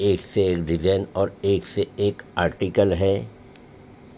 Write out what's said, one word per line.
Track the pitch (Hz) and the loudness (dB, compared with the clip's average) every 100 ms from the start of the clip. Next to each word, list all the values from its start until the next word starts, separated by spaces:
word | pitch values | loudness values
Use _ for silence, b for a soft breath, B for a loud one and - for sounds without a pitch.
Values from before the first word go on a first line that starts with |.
एक | 101 90 | 0 0
से | - 107 95 | -2 0 0
एक | 87 80 | 0 -2
डिज़ाइन | 82 87 95 101 127 | 0 2 0 0 -2
और | 101 - | -2 -2
एक | 98 98 - | 0 0 -2
से | - 95 - | -4 -4 -2
एक | 101 101 - - | -2 -2 -8 -2
आर्टिकल | 85 - 95 98 101 | -2 -2 -2 2 2
है, | 87 95 98 113 - - - - - - - - | 2 2 0 -4 -14 -20 -20 -20 -20 -20 -20 -20